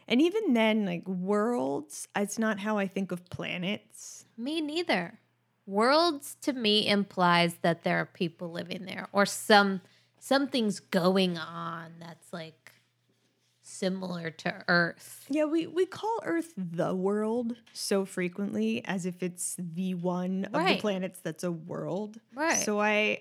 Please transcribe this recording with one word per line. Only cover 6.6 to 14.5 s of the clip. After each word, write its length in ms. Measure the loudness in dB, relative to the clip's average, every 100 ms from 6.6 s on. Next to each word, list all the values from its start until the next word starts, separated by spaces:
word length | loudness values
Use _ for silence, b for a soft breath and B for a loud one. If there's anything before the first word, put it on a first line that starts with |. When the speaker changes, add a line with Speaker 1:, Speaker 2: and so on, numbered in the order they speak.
| 2 2 4
Speaker 2:
implies 680 | 2 0 2 6 6 4 2
that 220 | 0 2
there 140 | 0 0
are 80 | -2
people 440 | -4 -4 -4 -12
living 360 | -10 -8 -10 -10
there 200 | -10 -4
or 120 | 0
some, 560 | 0 2 6 8 8 2 -6 b b b
something's 640 | 0 0 2 0 0 -2
going 580 | -2 2 4 4 4 0
on 540 | -8 -10 -8 -10 -12 -16
that's, 320 | -18 -20 -14
like, 260 | -12 -12 -16 -20 _ _ _ _ _ _ _ _ _
similar 640 | -20 -6 -4 -4 -6 -8 -8
to 360 | -6 -6